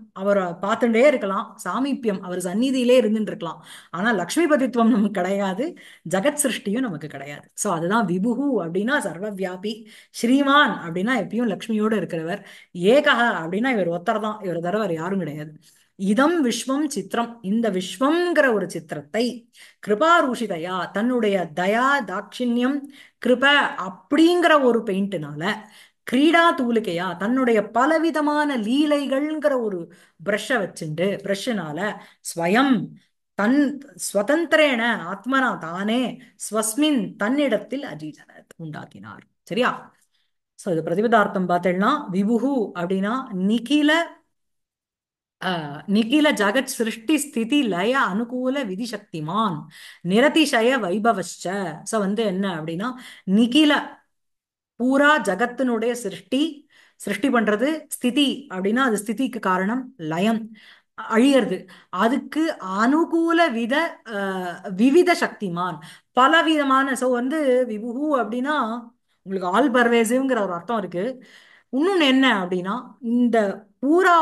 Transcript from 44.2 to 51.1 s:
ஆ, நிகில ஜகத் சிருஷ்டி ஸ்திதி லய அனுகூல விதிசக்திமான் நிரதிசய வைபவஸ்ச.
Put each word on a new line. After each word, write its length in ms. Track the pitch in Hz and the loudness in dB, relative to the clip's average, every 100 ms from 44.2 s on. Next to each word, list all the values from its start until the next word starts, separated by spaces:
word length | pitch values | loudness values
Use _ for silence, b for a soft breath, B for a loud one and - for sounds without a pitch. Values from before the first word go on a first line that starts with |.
| _ _ _ _ _ _ _ _ _ _ _ - | _ _ _ _ _ _ _ _ _ _ _ -10
ஆ, 80 | 180 175 151 147 - | -6 -4 -6 -10 -2
நிகில 380 | 202 226 302 294 | 0 2 4 4
ஜகத் 400 | 214 202 233 262 | 4 2 0 -2
சிருஷ்டி 440 | - 226 220 - 311 | -4 -4 -4 0 0
ஸ்திதி 420 | 294 - 226 294 240 | 0 -4 0 0 0
லய 240 | 175 202 262 | 0 0 0
அனுகூல 520 | 226 190 240 254 254 277 | 0 -2 -4 -4 -4 -4
விதிசக்திமான் 920 | 240 185 233 208 - 165 151 196 220 160 - B B B | -4 -6 -8 -10 -10 -10 -4 -2 -2 -2 -10 B B B
நிரதிசய 640 | 170 196 285 320 302 240 226 269 | 0 4 4 4 2 2 2 2
வைபவஸ்ச. 640 | 190 202 220 | 0 0 0